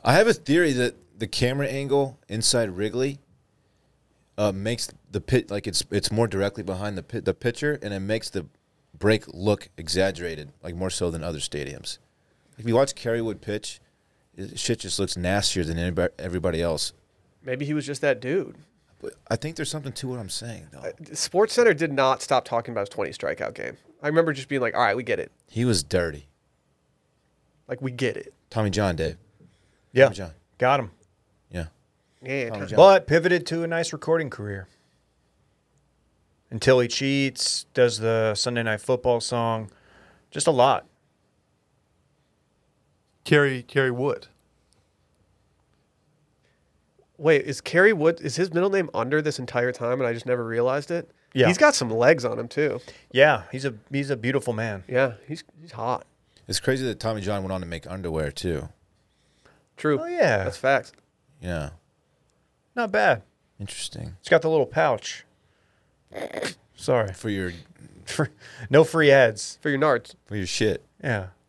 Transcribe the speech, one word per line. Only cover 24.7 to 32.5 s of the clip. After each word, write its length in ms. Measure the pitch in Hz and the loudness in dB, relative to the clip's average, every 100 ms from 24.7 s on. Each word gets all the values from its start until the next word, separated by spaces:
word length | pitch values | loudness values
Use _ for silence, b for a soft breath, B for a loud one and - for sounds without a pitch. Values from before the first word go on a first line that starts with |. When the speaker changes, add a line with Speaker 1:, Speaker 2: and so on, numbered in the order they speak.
| - | 2
Speaker 2:
"All 60 | |
right, 140 | 117 107 | 2 0
we 60 | |
get 160 | 120 107 | -2 -4
it." 120 | - _ _ | -6 _ _
Speaker 1:
He 160 | 110 123 | -2 2
was 180 | 98 | 2
dirty. 440 | 71 92 85 73 71 _ _ _ _ _ _ _ _ _ _ _ _ _ - | 2 0 0 -6 -18 _ _ _ _ _ _ _ _ _ _ _ _ _ -12
Speaker 2:
Like, 140 | 131 | -6
we 100 | 135 | -6
get 260 | 123 123 - | -2 -2 -2
it. 160 | - _ _ | -12 _ _
Speaker 1:
Tommy 200 | 113 107 | -2 0
John, 260 | 95 101 82 | 2 0 0
Dave. 220 | 80 - _ _ - _ _ _ _ | -4 -6 _ _ -20 _ _ _ _
Speaker 3:
Yeah. 140 | 123 135 | 6 6
Speaker 1:
Tommy 100 | 98 | 4
John. 160 | 90 78 _ _ | -12 -14 _ _
Speaker 3:
Got 220 | 127 139 | 2 2
him. 120 | 107 _ _ _ _ _ _ | -2 _ _ _ _ _ _
Speaker 1:
Yeah. 140 | 90 80 _ _ _ _ _ | -10 -10 _ _ _ _ _
Speaker 2:
Yeah, 280 | 131 135 | -8 -6
Speaker 1:
Tommy 100 | 120 | -6